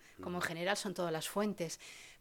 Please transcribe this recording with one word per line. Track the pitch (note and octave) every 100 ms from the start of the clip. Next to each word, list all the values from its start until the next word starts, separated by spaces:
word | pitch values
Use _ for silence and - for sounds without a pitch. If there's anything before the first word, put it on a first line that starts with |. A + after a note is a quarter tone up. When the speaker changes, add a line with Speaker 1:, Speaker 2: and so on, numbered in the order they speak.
| - -
Speaker 1:
Como | F3+ F3+
en |
Speaker 2:
Ujú. | F3
Speaker 1:
general | E3 F3+ G#3
son | G3+
todas | F3 F3
las | D#3+ -
fuentes. | G3+ G#3 F#3+ E3 - - - - -